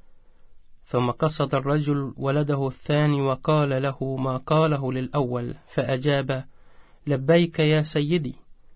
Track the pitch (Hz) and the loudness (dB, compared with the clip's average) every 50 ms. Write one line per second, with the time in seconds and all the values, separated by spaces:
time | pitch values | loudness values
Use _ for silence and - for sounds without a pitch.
0 | - - - - - - - - - - - - - - - - - - - 123 | -20 -20 -20 -20 -20 -20 -20 -20 -20 -20 -20 -20 -20 -20 -20 -20 -14 -4 -2 -2
1 | 123 123 - - 156 156 156 - 143 127 151 135 131 139 147 151 147 147 143 143 | -2 -2 -2 0 -2 -2 0 -2 -4 -2 -2 -2 0 0 0 0 0 0 -2 -2
2 | 139 131 - 131 131 139 139 151 147 143 143 139 139 131 - - - - 147 147 | -2 -6 -8 -6 -4 -2 0 0 0 0 0 -2 -2 -4 -4 -8 -4 -2 0 2
3 | 151 147 147 139 139 135 131 - - 156 156 151 147 139 131 131 135 139 131 - | 4 2 2 2 0 0 -2 -2 0 0 2 2 2 2 0 0 -2 -2 -4 -4
4 | 135 135 135 131 131 131 127 131 - - 151 156 160 160 151 139 135 131 127 131 | -6 -6 -4 -4 -2 -2 -4 -4 -2 2 2 4 4 4 2 0 -2 -2 -4 -4
5 | 131 127 - 151 135 123 123 120 120 120 - - - - - 147 127 117 135 127 | -6 -2 -2 -2 -2 0 -2 -4 -4 -6 -8 -12 -14 -6 -4 -2 0 0 -2 0
6 | 131 147 143 139 135 135 135 127 - - - - - - - - - - - - | 2 2 2 2 0 -2 -4 -4 -6 -10 -18 -20 -20 -20 -20 -20 -20 -20 -20 -12
7 | - 143 139 131 131 147 165 175 175 170 - - 156 151 156 156 151 151 - 151 | -2 -2 -2 0 4 4 6 6 6 2 2 2 2 4 4 2 2 0 0 -2
8 | 147 147 175 175 143 123 127 - - - - - - - - | 0 2 0 0 0 -2 -8 -12 -18 -20 -20 -20 -20 -20 -20